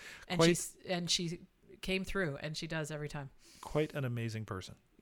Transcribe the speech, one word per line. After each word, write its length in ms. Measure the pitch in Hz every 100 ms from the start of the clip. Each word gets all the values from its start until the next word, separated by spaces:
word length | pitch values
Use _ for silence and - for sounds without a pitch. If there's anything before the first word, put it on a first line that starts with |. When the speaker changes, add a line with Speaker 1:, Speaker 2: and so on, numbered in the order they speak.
| - - -
Speaker 1:
And 80 | 175
Speaker 2:
Quite 80 | 165
Speaker 1:
she's, 280 | 170 - - -
and 220 | 180 175
she 300 | - 170 175 - _ - -
came 240 | - 190 185
through, 320 | 196 170 139
and 140 | 151 156
she 120 | 160
does 240 | 160 147
every 180 | 151 147
time. 200 | 147 139 - - -
Speaker 2:
Quite 340 | - 151 151
an 120 | 151 127
amazing 400 | 120 117 110 107
person. 300 | - - - _ -